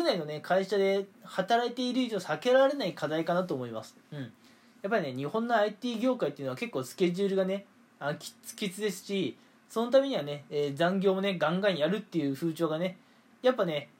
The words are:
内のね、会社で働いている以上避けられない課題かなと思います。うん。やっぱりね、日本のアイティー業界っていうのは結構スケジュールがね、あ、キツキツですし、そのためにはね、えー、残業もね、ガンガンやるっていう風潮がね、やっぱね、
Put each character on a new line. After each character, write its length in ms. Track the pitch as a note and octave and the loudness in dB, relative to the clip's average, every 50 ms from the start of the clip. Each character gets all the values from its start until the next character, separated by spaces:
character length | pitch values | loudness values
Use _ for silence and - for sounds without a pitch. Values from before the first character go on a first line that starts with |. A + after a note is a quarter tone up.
| E4+ E4 | 2 2
内 100 | A#3+ F#3 | 2 0
の 60 | D#3 | -2
ね、 160 | D3 D3+ D3+ | -4 -6 -6
会 240 | - - F3 F#3+ F#3+ | -2 2 2 2 2
社 140 | F#3 G#3+ G3+ | 2 2 2
で 280 | G3 G3 G3 G3 G3 - - - | 4 4 2 2 0 -4 -8 -20
働 480 | - - - - F#3 F#3 A#3 A#3 B3 A#3+ | -20 -10 -6 -4 0 2 2 2 2 0
い 40 | A#3+ | -2
て 80 | - | -2
い 120 | B3+ B3 B3 | -2 -2 0
る 60 | C4 | 0
以 100 | B3+ A#3 | 0 0
上 80 | A3+ F#3+ | -2 -4
避 220 | F3+ - D#3 - | -4 -4 -4 -2
け 140 | - B3 B3 | 2 4 6
ら 120 | C4 C4+ | 6 6
れ 100 | C4+ D4 | 6 4
な 100 | C#4+ A#3 | 0 -2
い 100 | F3+ D3+ | -4 -4
課 140 | - - C#3+ | -4 -4 -2
題 160 | D3+ D#3+ D#3+ | -2 -2 0
か 80 | E3+ F3 | 0 0
な 100 | F3 F#3 | 0 0
と 100 | F3 E3 | 0 -2
思 140 | C3+ B2 A#2+ | -4 -4 -6
い 40 | |
ま 120 | A2+ A2 G#2+ | -6 -8 -10
す。 140 | - - - - - - | -12 -16 -20 -20 -14 -12
う 20 | |
ん。 40 | D3 | -10
や 80 | C3 A2 - - - - - - _ - - _ - G3 | -10 -12 -14 -18 -20 -20 -20 -20 _ -20 -16 _ -6 -2
っ 20 | |
ぱ 100 | A3+ G#3+ | 0 0
り 120 | E3+ C#3 | 0 -2
ね、 20 | B2 | -4
日 120 | B2+ C#3 | -4 -4
本 220 | - - A3 A#3 A#3+ | -4 -2 -2 -2 0
の 80 | A#3+ | 2
ア 100 | A3 G#3 | 2 2
イ 80 | G#3+ G3+ | 0 -2
テ 160 | - - B3 | -4 -6 -6
ィ 80 | A#3+ G#3+ | -4 0
ー 20 | |
業 160 | A3+ C4 B3+ | 0 0 0
界 140 | B3 - D3 | 0 0 -2
っ 20 | |
て 100 | - - | -2 -4
い 40 | C#3 | -6
う 0 | |
の 60 | C3 | -6
は 60 | B2+ B2+ | -6 -4
結 140 | - A#3 | -6 -6
構 100 | - C#3 B2+ | -4 -6 -6
ス 120 | - - | -6 -2
ケ 160 | - F#3+ F3 | 0 0 2
ジ 120 | F3 F#3 G3+ | 2 2 0
ュ 20 | |
ー 40 | G3 | 0
ル 40 | G3 | 2
が 80 | F#3+ F#3+ | 2 2
ね、 220 | F#3 F#3+ G3 G3 - _ _ _ _ _ - | 0 0 -4 -6 -10 _ _ _ _ _ -8
あ、 160 | D3 C#3+ D3+ | -6 -6 -6
キ 160 | D3+ - - | -6 -8 -14
ツ 240 | - - - - - | -18 -18 -18 -16 -10
キ 160 | - A3 G3 | -6 -6 -6
ツ 80 | F3 - | -4 -4
で 100 | G#3 G#3+ | -4 -4
す 160 | G3 - - | -4 -6 -6
し、 320 | - G3+ G3 F3 A#2+ - - - - _ _ _ - | -4 -2 -2 -2 -2 -4 -8 -16 -20 _ _ _ -8
そ 160 | - A3 A#3 | -4 -2 0
の 80 | B3 | 4
た 80 | B3 C4+ | 6 6
め 80 | C4+ C#4 | 6 4
に 80 | C4 | 2
は 80 | F#3+ C#3+ | -2 -4
ね、 220 | C#3+ D3 C#3+ - - | -4 -6 -8 -8 -4
え 180 | D#3 D3 D3 C#3+ | -2 0 0 0
ー、 80 | C#3 | 0
残 260 | C#3 E3+ F3 F#3+ G3 | 2 2 2 2 4
業 120 | F#3 G3 F#3+ | 4 4 2
も 60 | F#3+ | 2
ね、 180 | F#3+ G3+ F#3+ E3+ | 2 0 0 0
ガ 120 | D3+ D#3 | 0 0
ン 100 | E3+ F#3 | 2 2
ガ 80 | F#3+ G#3 | 2 2
ン 100 | F#3 D3 | 2 2
や 120 | D3 D#3+ | 2 0
る 80 | F#3+ G#3+ | 0 0
っ 40 | |
て 180 | G3+ - - E3+ | -4 -4 -2 0
い 120 | D3 C#3 | 0 0
う 40 | C3+ | 0
風 180 | C3+ E3+ E3 D#3 | 0 -2 -2 -2
潮 160 | D3+ E3 D#3+ | 0 0 0
が 100 | D#3 D#3+ | 0 0
ね、 180 | F3 F#3 F3+ - _ _ _ _ _ _ _ _ | -2 -4 -6 -8 _ _ _ _ _ _ _ _
や 100 | - B3+ | 2 2
っ 40 | B3+ | 2
ぱ 100 | A#3+ G3+ | 2 2
ね、 240 | E3+ D#3 D3 C#3 - - _ | 0 -2 -4 -6 -8 -14 _